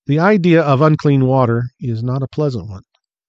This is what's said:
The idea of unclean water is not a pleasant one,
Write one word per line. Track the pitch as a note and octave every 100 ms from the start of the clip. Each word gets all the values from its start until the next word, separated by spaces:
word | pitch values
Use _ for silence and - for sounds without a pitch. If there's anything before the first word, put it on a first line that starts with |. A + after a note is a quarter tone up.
| -
The | D3+
idea | F#3 G#3+ E3+ E3
of | D3 C3
unclean | D#3 D3+ D3+ C#3 B2+
water | C3+ A#2 A#2 A#2+ -
is | C3+ A2
not | B2 C3+
a | B2+
pleasant | - D3 A#2 G#2
one, | G2 - _ _ _